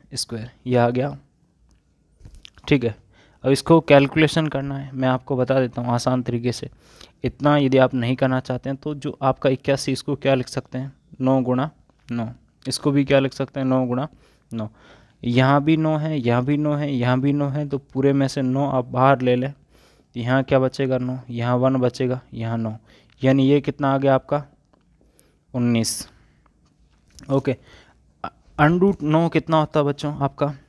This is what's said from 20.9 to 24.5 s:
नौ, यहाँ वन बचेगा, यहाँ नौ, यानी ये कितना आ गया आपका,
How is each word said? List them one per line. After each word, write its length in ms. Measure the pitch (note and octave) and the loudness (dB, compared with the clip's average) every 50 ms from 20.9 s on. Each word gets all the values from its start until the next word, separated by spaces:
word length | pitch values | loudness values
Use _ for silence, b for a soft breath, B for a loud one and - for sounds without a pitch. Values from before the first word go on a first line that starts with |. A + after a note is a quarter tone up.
| C3 B2+ | 0 -2
नौ, 200 | B2+ B2+ C3 C3 B2 - | -2 -4 -6 -8 -10 -10
यहाँ 260 | A#2+ A#2+ A#2+ A#2+ B2 | -6 -4 -2 0 2
वन 200 | B2 B2+ C3 C3+ | 2 2 2 2
बचेगा, 440 | C3 B2 B2 - - C3 B2 B2+ B2+ - _ - | 2 0 0 0 -2 -2 -2 -2 -6 -8 _ -10
यहाँ 240 | A#2 A2+ A2+ A#2 A#2 | -8 -6 -4 -4 -4
नौ, 180 | A2+ A2 A2+ A2+ b b b b b b b b | -4 -6 -8 -10 b b b b b b b b
यानी 260 | C3+ C3 C3 C#3 C3+ C3+ | 0 2 4 4 4 4
ये 120 | C#3+ D3 | 4 2
कितना 340 | C#3+ D3+ - - C#3+ C3+ C3+ | 2 -2 -4 -2 -2 -2 0
आ 40 | C3+ | 0
गया 160 | C#3 C#3 C3+ | 2 2 2
आपका, 300 | C3 - - C#3+ D3 C#3 - | 2 0 -2 -4 -4 -4 -8